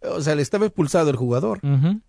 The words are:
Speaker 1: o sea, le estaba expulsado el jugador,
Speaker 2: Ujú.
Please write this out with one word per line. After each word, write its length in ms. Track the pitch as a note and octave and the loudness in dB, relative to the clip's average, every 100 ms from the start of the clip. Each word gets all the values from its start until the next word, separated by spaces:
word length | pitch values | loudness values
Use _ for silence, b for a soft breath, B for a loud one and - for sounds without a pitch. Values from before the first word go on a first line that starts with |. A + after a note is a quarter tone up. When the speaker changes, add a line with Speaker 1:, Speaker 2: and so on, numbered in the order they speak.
Speaker 1:
o 200 | - E3 | -6 -4
sea, 120 | D3 D3 | 0 0
le 60 | |
estaba 240 | C#3+ G3+ G#3+ | 0 0 0
expulsado 440 | - D3 F3+ D#3 | 0 0 2 2
el 40 | B2+ | 0
jugador, 440 | B2 A#2+ G3 G3 | -2 -2 -2 -4
Speaker 2:
Ujú. 400 | C#3+ C#3 D#3 G#3+ | 0 2 2 0